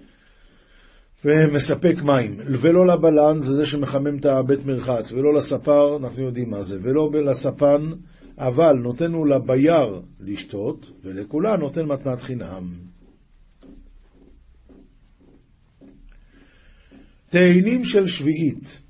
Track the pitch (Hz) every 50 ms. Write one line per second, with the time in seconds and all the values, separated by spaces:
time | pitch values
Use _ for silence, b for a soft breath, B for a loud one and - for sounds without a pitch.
0 | b b b b b b b b b b b b b b b b b b b b
1 | b b b _ - 147 151 156 156 147 143 143 139 - 139 131 - 170 170 175
2 | 143 147 139 131 113 104 101 - - 139 135 123 127 165 170 185 185 180 175 160
3 | 160 165 156 151 147 151 156 156 135 131 139 143 151 135 147 147 139 - - 139
4 | 143 143 143 139 143 143 135 131 131 127 139 135 135 135 131 120 120 131 123 113
5 | 107 - 113 127 139 147 151 143 - - 143 120 - 151 147 147 147 143 147 147
6 | 127 120 110 127 131 127 120 127 123 117 107 101 98 92 101 90 95 123 135 156
7 | 151 147 147 151 147 139 127 - - 135 - - 143 143 143 147 151 160 165 -
8 | B B B B B B B B 131 127 120 143 170 160 139 127 120 123 123 127
9 | 165 170 165 165 156 143 139 131 113 117 127 131 139 160 170 156 131 107 95 87
10 | 90 - - - 98 98 101 95 - - 113 98 104 131 - - - - - -
11 | - 95 95 98 104 - 143 156 190 220 214 180 147 135 - 170 160 151 139 131
12 | - 135 127 120 - - 127 120 101 71 92 95 90 87 87 87 90 - - _
13 | _ _ _ _ _ _ _ _ _ _ _ _ - - - - - - - -
14 | _ _ _ _ 90 _ _ _ _ _ _ _ _ _ - - - _ _ _
15 | _ _ _ _ _ _ _ 50 _ _ _ _ _ _ _ _ 67 69 - -
16 | - - b b b b b b b b b b b b b b b b b b
17 | b b b b b - 175 175 180 180 175 185 190 226 247 254 240 - - 202
18 | 190 175 - - 135 151 156 151 160 143 - - - - - - -